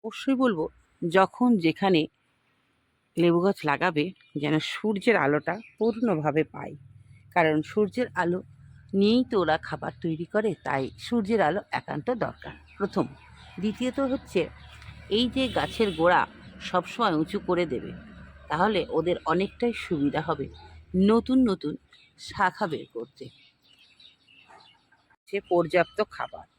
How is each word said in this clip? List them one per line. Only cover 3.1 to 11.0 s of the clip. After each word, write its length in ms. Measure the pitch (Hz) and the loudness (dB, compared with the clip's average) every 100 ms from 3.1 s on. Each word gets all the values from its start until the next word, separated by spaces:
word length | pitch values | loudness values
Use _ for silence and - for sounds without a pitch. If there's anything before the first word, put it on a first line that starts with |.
| - | 0
লেবু 240 | 170 170 | 2 4
গাছ 140 | 190 190 151 | 2 0 -2
লাগাবে 340 | 143 180 156 175 - _ 147 | 0 0 0 -4 -6 _ -6
যেন 120 | 147 156 - | 0 0 -2
সূর্যের 440 | - 214 202 240 202 | -4 -4 0 2 4
আলোটা 300 | 139 147 165 190 - _ | 4 2 -2 -8 -10 _
পূর্ণভাবে 680 | 220 226 233 160 151 147 147 | -2 0 0 0 0 0 -2
পায়, 200 | - - 151 - - _ - _ | -6 -14 -16 -20 -20 _ -20 _
কারণ 220 | 180 160 156 151 | 2 2 2 0
সূর্যের 380 | 214 202 240 247 185 | -2 -2 -2 -4 -2
আলো 180 | 170 180 - - - - - 196 | -2 -2 -6 -20 -20 -20 -4 2
নিয়েই 260 | 202 240 254 | 4 4 2
তো 60 | 214 | 0
ওরা 140 | 160 160 - | 2 0 -2
খাবার 240 | 156 156 - | -8 -8 -6
তৈরি 240 | 170 160 170 | -6 -4 -2
করে, 160 | 208 214 156 139 | -2 -2 -4 -4
তাই 180 | 135 127 - | -4 -4 -8